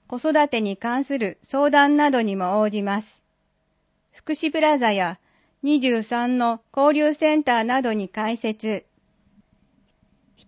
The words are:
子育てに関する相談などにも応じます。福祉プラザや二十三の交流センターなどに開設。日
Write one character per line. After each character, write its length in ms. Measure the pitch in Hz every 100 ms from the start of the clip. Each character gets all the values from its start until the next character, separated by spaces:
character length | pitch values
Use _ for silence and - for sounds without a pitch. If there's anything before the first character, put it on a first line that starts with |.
| -
子 120 | 247
育 300 | 311 311 294
て 140 | 233
に 160 | 208 190
関 260 | 233 247
す 140 | 277 277
る 220 | 208 -
相 300 | - 269 294
談 260 | 285 285 294
な 140 | 294
ど 100 | 254
に 140 | 220 196
も 240 | 180 208
応 100 | 214
じ 140 | 208
ま 180 | 202 208
す。 220 | 214 - _ _ _ _ _ _ _ _ _
福 220 | _ -
祉 180 | 311 320
プ 100 | 320
ラ 160 | 302 285
ザ 140 | 240
や 260 | 202 175 185 _ _ _ _
二 160 | 277 302
十 240 | 254 233
三 340 | 214 240 240 254
の 240 | 233 226 _
交 220 | - 285
流 220 | 302 302 302
セ 200 | 311 302
ン 80 |
タ 180 | 294 240
ー 20 |
な 180 | 226 254
ど 120 | 247
に 160 | 220 190
開 280 | - 214 226
設。 480 | 226 214 220 208 - _ _ _ _ _ _ _ _ _ _ _ _ _ _
日 120 | _